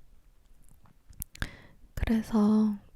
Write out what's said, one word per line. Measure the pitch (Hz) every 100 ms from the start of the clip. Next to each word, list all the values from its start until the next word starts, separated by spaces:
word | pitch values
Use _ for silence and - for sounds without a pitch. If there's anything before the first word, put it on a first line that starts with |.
| - - _ _ - - - - - _ - - - - - - - - - -
그래서 | - 226 220 214 208 214 214 202 -